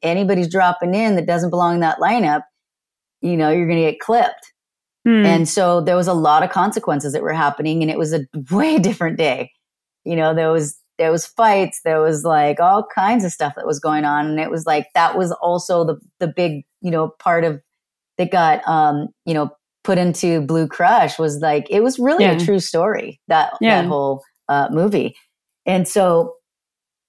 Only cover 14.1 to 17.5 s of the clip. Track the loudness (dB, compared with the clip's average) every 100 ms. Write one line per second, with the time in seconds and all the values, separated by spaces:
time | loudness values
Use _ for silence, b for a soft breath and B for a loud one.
14.1 | -2 -2 -4 -4 -4 -2 -2 0 0 0
15.1 | 0 -4 -2 -2 -2 0 0 0 -4 _
16.1 | -8 -6 -2 -4 -4 -14 _ -4 -2 -4
17.1 | -4 0 0 0